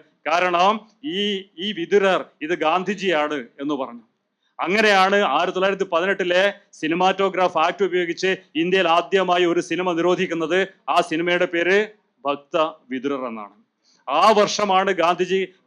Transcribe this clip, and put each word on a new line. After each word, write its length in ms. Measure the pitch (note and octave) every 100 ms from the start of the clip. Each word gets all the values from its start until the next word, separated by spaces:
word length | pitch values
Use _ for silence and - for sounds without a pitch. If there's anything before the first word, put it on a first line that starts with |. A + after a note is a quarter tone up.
| - _ D3
കാരണം 600 | E3+ F3+ F3 F#3 A3 G#3+ _ C#3+
ഈ, 400 | F3+ G3+ G3 - -
ഈ 120 | G3
വിതുരർ 540 | F#3+ E3 G3 G3 F3 B2+ -
ഇത് 140 | D3+ E3+
ഗാന്ധിജിയാണ് 760 | D#3 F3 F#3 G3 F#3+ D#3 D3+ D3+ A#2 -
എന്ന് 120 | C#3+
പറഞ്ഞു. 280 | C#3+ B2+ A#2 - _ _ _ _ -
അങ്ങനെയാണ് 560 | D3+ G3+ A3 G3 F#3+ G3+
ആയിരത്തി 420 | G3 C#3+ F3+ F#3
തൊള്ളായിരത്തി 260 | F#3+ F#3+
പതിനെട്ടിലെ 720 | F#3 E3 F#3 G3 F3+ F3+ G3+ G3+ _
സിനിമാറ്റോഗ്രാഫ് 840 | - D#3 E3+ F#3 F#3+ G3 F3+ F3+ E3+
ആക്ട് 260 | D#3+ F3+
ഉപയോഗിച്ച് 540 | F#3+ F3+ F3 E3 F#3 F#3 - D3+
ഇന്ത്യയിൽ 320 | E3+ F#3+ E3+
ആദ്യമായി 580 | E3+ E3+ G3 F#3 F3+ F3
ഒരു 140 | F3
സിനിമ 320 | F3 E3+ F#3
നിരോധിക്കുന്നത്. 760 | E3+ E3+ F3+ F3+ E3 D#3+ F3+ F#3+ - -
ആ 120 | D#3+
സിനിമയുടെ 440 | E3+ D#3+ F3 F3 F3
പേര് 420 | E3+ E3+ G3 G#3+ - _ _ C#3
ഭക്ത 320 | C#3+ - E3+ D#3+ - -
വിതുരർ 360 | B2+ C3 C#3+ B2+
എന്നാണ്. 320 | A2+ G#2 _ _ _ _ _ -
ആ 220 | C#3+ G3
വർഷമാണ് 600 | G#3 G#3 - G#3 F#3+ G3
ഗാന്ധിജി 560 | F#3 E3 F3 F3+ F#3+ F3+ _